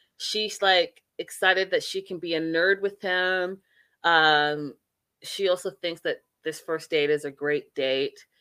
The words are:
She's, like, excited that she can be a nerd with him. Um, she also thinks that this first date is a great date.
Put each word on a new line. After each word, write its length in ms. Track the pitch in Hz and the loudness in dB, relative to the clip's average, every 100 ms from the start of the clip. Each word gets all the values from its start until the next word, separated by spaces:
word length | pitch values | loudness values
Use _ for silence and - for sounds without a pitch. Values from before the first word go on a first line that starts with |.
| _ - | _ -12
She's, 440 | - 214 214 - | -6 -4 -4 0
like, 420 | 190 180 170 _ _ - | 4 4 2 _ _ -14
excited 520 | - - 190 185 190 | -12 0 2 2 2
that 120 | 170 | -2
she 180 | - 190 | -2 -8
can 180 | 190 175 | -8 -8
be 140 | 170 160 | -4 -4
a 60 | |
nerd 400 | 160 165 185 196 | 0 2 2 2
with 180 | 196 - | -2 -4
him. 600 | 190 185 185 185 180 190 _ _ _ _ | -2 0 0 0 -2 -8 _ _ _ _
Um, 720 | 170 165 156 151 147 151 147 - _ _ _ _ | 4 6 6 6 2 -2 -6 -12 _ _ _ _
she 260 | - - 190 | -12 -2 0
also 220 | 180 190 | 0 -4
thinks 300 | 190 170 170 | -8 -8 -6
that 220 | 165 - _ _ | -6 -6 _ _
this 160 | 160 156 | -10 -10
first 300 | - 160 - | -6 -8 -2
date 200 | 156 147 | 0 2
is 140 | 147 143 | 0 -2
a 60 | |
great 420 | 139 147 147 - - | -6 -4 -4 -4 -4
date. 500 | 135 135 139 - - _ | -2 0 -2 -6 -20 _